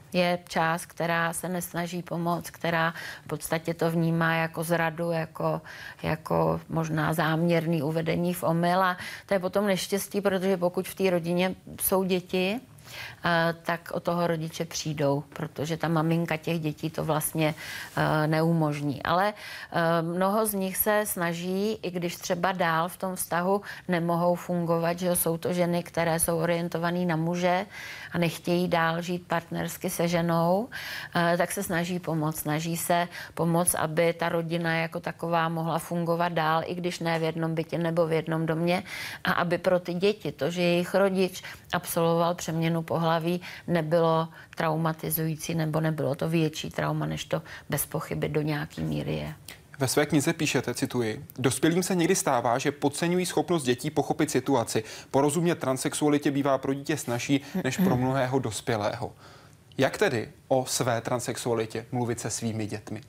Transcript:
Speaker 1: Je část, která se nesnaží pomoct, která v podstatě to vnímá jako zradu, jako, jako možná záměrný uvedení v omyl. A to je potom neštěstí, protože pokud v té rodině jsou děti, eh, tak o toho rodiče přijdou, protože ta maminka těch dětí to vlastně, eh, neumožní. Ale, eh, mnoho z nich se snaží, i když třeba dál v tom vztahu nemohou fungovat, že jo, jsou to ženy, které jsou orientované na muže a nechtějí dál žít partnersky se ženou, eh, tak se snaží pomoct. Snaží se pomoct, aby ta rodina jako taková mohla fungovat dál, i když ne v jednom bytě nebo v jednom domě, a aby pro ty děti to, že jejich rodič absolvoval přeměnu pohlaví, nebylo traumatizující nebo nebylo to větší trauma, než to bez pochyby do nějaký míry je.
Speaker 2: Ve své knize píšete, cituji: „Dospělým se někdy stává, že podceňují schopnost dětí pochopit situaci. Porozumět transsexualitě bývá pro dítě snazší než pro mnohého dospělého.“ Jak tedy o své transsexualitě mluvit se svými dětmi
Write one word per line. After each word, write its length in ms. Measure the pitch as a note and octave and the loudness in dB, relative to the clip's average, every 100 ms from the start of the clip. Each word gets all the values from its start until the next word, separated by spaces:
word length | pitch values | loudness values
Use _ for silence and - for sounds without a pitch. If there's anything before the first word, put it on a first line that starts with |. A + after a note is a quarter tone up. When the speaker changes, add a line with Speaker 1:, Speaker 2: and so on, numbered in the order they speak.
| - | -4
Speaker 1:
Je 260 | F3+ F3 F3 F3 | 2 2 2 -2
část, 380 | F3+ D#3+ E3+ - | 0 2 0 -4
která 480 | - E3 E3+ E3+ | -4 0 0 0
se 160 | E3 F3 | -2 -4
nesnaží 520 | F3+ F3 E3 E3+ F3+ | -4 -4 -4 -4 -6
pomoct, 480 | E3 E3 E3+ E3+ - | -6 -2 0 -2 -4
která 440 | - E3+ E3 E3 E3 - - | -6 -2 2 0 -2 -12 -12
v 40 | - | -8
podstatě 460 | D3+ - D#3+ E3 | -8 -2 -4 -2
to 180 | E3 E3 | 0 2
vnímá 420 | E3 E3 E3 E3 E3 | 2 2 2 2 2
jako 280 | D#3+ E3 | 0 -2
zradu, 480 | D#3+ E3+ E3 D#3+ E3+ | 0 2 0 0 -2
jako, 500 | E3 D#3+ - E3 D#3 - - - - | -2 -4 -2 -2 -2 -6 -16 -16 -8
jako 580 | E3 D#3+ - E3+ E3 E3 - | -4 -4 0 2 2 0 -2
možná 440 | D#3+ D#3+ D#3 D#3 | -4 -2 0 0
záměrný 680 | D#3+ D#3 D#3+ E3+ E3+ D#3+ E3+ | 2 2 2 4 2 2 0
uvedení 500 | C#3+ E3 D#3+ E3+ F3 | 0 -2 0 0 0
v 100 | F3 | 0
omyl. 400 | - E3 F3 F#3 | 0 2 2 4
A 140 | F#3 F3+ - - - | 2 0 -8 -10 -2
to 80 | |
je 60 | G3 | 0
potom 260 | F#3 G3 G3+ | 2 0 2
neštěstí, 540 | F#3 - G3 - G3+ | 0 0 -4 -2 -2
protože 360 | G3 F#3+ F#3+ F#3+ | 0 2 2 2
pokud 300 | F3+ F3+ F3+ | 2 0 -6
v 80 | - | 0
té 140 | F#3+ | 2
rodině 460 | F3 E3 F3 F#3 F#3 - - | 2 2 2 2 -2 -12 -6
jsou 220 | - F#3+ | 0 2
děti, 560 | F#3+ F#3 F3+ F#3 F#3 A#3 - - - - - - E3+ | 2 0 0 0 0 -2 -8 -20 -16 -14 -14 -4 2
eh, 300 | E3 E3 E3 | 4 2 0
tak 280 | - E3+ - | -2 -4 -2
o 60 | F3 | -4
toho 280 | F3 E3+ F3 | -2 0 0
rodiče 380 | E3 D#3+ - D#3+ | 0 -4 -6 -6
přijdou, 580 | - D#3 D3+ C#3+ C#3 D3 | -6 -4 0 2 2 -2
protože 440 | - D#3 - D3+ E3 | -8 -8 -4 -4 -2
ta 100 | D#3 | 0
maminka 500 | E3 D#3+ E3 E3+ D#3 | 2 2 2 0 -2
těch 220 | - E3 | -2 -2
dětí 300 | D#3 D3 D#3+ | -2 -4 -6
to 160 | E3 D#3 | -4 0
vlastně, 500 | D3+ - D#3+ D3+ D3+ - - - - | 0 0 0 0 0 -10 -12 -8 0
eh, 300 | D3+ D#3 D3+ | 2 2 2
neumožní. 760 | D#3 E3 E3 D3+ D3 C#3+ B2 | 2 4 4 2 0 -2 -2
Ale, 300 | - E3+ G#3 | 0 2 2
eh, 680 | G#3+ - - - E3+ E3 E3+ | -2 -12 -14 -6 0 2 2
mnoho 440 | E3 F3 F#3+ G#3+ A3 | 0 0 2 2 0
z 80 | |
nich 240 | G3+ F#3+ F3+ | 0 -4 -2
se 260 | A3 G#3 G#3 | 2 2 0
snaží, 720 | - E3+ E3+ F3+ F#3+ G#3 A3 | -2 -2 -2 -2 0 -2 -2
i 100 | - | -4
když 240 | F#3 E3+ - | -4 -4 -6
třeba 360 | - F3+ F3+ | -4 0 0
dál 380 | F#3+ E3+ D#3+ F3 | 0 2 2 0
v 80 | - | -4
tom 180 | F#3+ F#3 | -6 -4
vztahu 460 | - E3 F3+ G3+ - - - | -2 0 2 0 0 -12 0
nemohou 480 | F3 E3+ E3+ F3 F3 | 0 2 2 2 2
fungovat, 640 | - F3 E3+ E3 E3 F3 | 0 -2 2 2 2 0
že 80 | F3+ | 0
jo, 80 | F3 | 0
jsou 220 | E3 E3 | 0 0
to 160 | - | -2
ženy, 300 | F3+ E3+ F3 | 0 2 0
které 360 | E3 - E3 D#3+ | -2 0 2 2
jsou 180 | E3+ E3+ | 0 0
orientované 680 | E3 E3+ E3+ E3 E3+ F3 F3+ | 2 0 0 -2 0 0 2
na 100 | D#3+ | 2
muže 500 | E3 F3 F3+ F3+ G3+ - - - - | 2 2 2 2 0 -10 -14 -14 -6
a 40 | E3 | 0
nechtějí 500 | E3+ - - F3 F3+ | 0 0 0 2 2
dál 340 | E3+ E3 E3 | 2 2 0
žít 260 | F3 F3+ F3+ | -4 -6 -2
partnersky 600 | E3+ E3 E3+ E3+ - F#3 | -4 -2 -6 -4 -4 -6
se 180 | - E3+ | 0 0
ženou, 640 | E3+ E3+ E3 E3 F#3+ B3 - - - - F3 | 2 2 4 4 2 0 -8 -10 -10 -4 0
eh, 220 | E3+ F3 | 2 4
tak 140 | F3 | 2
se 120 | - | 0
snaží 360 | F#3+ E3+ E3+ F3+ | -2 -2 0 -2
pomoct. 400 | F3 D#3+ D3+ D#3 | -2 -2 0 -2
Snaží 380 | D3 D3+ E3 E3 | -2 -2 -2 -4
se 300 | - E3+ E3+ - - | 2 2 2 -6 -12
pomoct, 420 | - E3+ E3 F3 - | -2 2 2 2 0
aby 380 | D#3 D#3 E3+ | 0 2 2
ta 160 | E3 E3+ | 2 0
rodina 460 | E3+ E3 E3+ E3+ E3 | 0 -2 -2 0 0
jako 240 | E3 F3 | -2 -4
taková 500 | E3+ - E3+ E3+ E3 | -8 -6 0 0 0
mohla 300 | E3 E3 D#3 | 0 -2 -2
fungovat 540 | - F3 E3 E3+ F3 | -2 -4 0 0 0
dál, 300 | E3+ D#3 D#3+ - | 2 2 2 0
i 100 | F3 | -4
když 240 | F3 - | -4 -2
ne 200 | E3 E3 | 0 0
v 40 | |
jednom 320 | D#3+ E3 E3 D#3+ | 0 0 -2 -2
bytě 220 | D#3+ D#3 | -2 -2
nebo 300 | E3+ D#3+ E3 | 0 2 2
v 40 | |
jednom 340 | D#3+ D#3+ D#3+ D#3+ | 2 0 -2 0
domě, 380 | D#3+ F3 F3+ F3 - - - | 0 2 0 -2 -10 -10 -6
a 80 | - | -2
aby 260 | F3 F3 E3+ | 0 2 2
pro 220 | F#3+ F3+ | 2 2
ty 140 | F3+ | 0
děti 380 | F3 G3+ G#3+ D#3 | 0 0 0 -4
to, 200 | - C#3 | -4 -2
že 100 | F3 | 0
jejich 340 | F3 F3 F3 F#3+ | 2 2 2 2
rodič 480 | G3 F#3+ F#3 F#3 - - - | 4 2 0 -2 -14 -16 -6
absolvoval 640 | F3+ - F3 E3 E3+ E3+ F3 | -6 -2 0 2 4 2 0
přeměnu 460 | - D#3+ E3 E3 | -4 0 0 0
pohlaví, 580 | E3 D#3 E3 E3 E3 F3 F3 - - | 0 0 2 2 0 -2 -4 -12 -2
nebylo 600 | E3+ D#3 E3+ E3 D#3+ D#3+ - - - | 0 4 4 4 4 0 -8 -16 -4
traumatizující 1000 | E3 D#3 E3 D#3+ D#3+ D#3+ D#3+ D#3 - E3 | -2 0 0 -2 -4 -2 -2 -4 -4 -2
nebo 260 | D#3 D#3 | 0 0
nebylo 340 | D#3+ D#3 C3+ C#3+ | 0 0 -2 0
to 140 | D#3+ | 0
větší 400 | E3 D#3 D3+ E3 | 2 2 -2 -6
trauma, 360 | - D3+ D#3 D#3 | -2 -2 0 -2
než 200 | D#3 - | -4 -4
to 160 | D#3+ - - - | -4 -6 -16 -6
bez 160 | D3 - | -4 -4
pochyby 440 | F3 - D#3 D#3 | -6 -6 -4 -2
do 120 | D3+ | -2
nějaký 400 | D3+ D3 D3+ - | 0 -2 -4 -6
míry 340 | D#3+ D3 C#3+ D3+ | -4 -4 -4 -4
je. 180 | D3+ D#3 - - - - | -6 -10 -16 -20 -14 -2
Speaker 2:
Ve 80 | C3 | 2
své 180 | - D3 | 2 4
knize 280 | D#3 D3+ | 4 2
píšete, 400 | E3 D3+ C#3 A#2+ | 0 2 0 0
cituji: 520 | A#2+ B2+ B2 A2+ A2+ - - | -4 -2 -2 -2 -4 -10 0
„Dospělým 440 | B2+ - E3 E3+ | 0 2 2 2
se 120 | F3+ F#3 | 2 2
někdy 200 | E3+ F#3+ | 4 2
stává, 420 | - C3 A#2 B2 | 2 2 4 2
že 140 | C#3+ | 0
podceňují 540 | C#3 D3 - E3+ F3+ F3+ | 0 -2 0 0 0 0
schopnost 380 | - - E3+ | 0 2 0
dětí 260 | B2 B2 D3+ | 2 0 0
pochopit 420 | D3+ C3+ D3+ D3 | 0 0 0 2
situaci. 520 | C3 C3 C3+ A2+ - - - - | 2 2 2 2 -2 -4 -12 0
Porozumět 440 | C3 D3 D#3 E3+ E3+ | 2 4 4 2 2
transsexualitě 760 | - C3 D3+ - D3 D3 D3+ | 0 0 -2 2 4 4 2
bývá 260 | C#3 C#3 C3 | 2 2 2
pro 160 | C#3 | 0
dítě 240 | C#3 C#3 D3 | -4 -2 -4
snazší 440 | - A#2+ - C#3 - F#3+ | -2 -4 2 0 0 -2
než 140 | C3 D#3+ | -2 2
pro 200 | F#3 B2 | 4 4
mnohého 420 | B2+ C3+ B2+ C3+ | 2 2 2 0
dospělého.“ 720 | A#2 G2+ - A2 G#2 - F2+ - - - - - - - | -2 -6 -2 0 0 -4 -8 -10 -20 -20 -20 -20 -12 0
Jak 200 | C3 - | 2 4
tedy 320 | G#3 A#2+ - - - | 2 2 -4 -10 0
o 180 | C3+ B2+ | 0 0
své 360 | - B2+ A2+ | 0 0 0
transsexualitě 840 | - B2 B2 A2+ B2+ A2+ A2+ A2+ A2+ | -2 -4 -4 -4 -2 0 -2 -4 -4
mluvit 280 | B2+ A#2 A#2+ | -2 -2 -2
se 100 | A#2+ | -4
svými 380 | - A#2 A2 G#2 | -4 -4 -2 -4
dětmi 340 | G#2+ - G#2+ | -6 -8 -10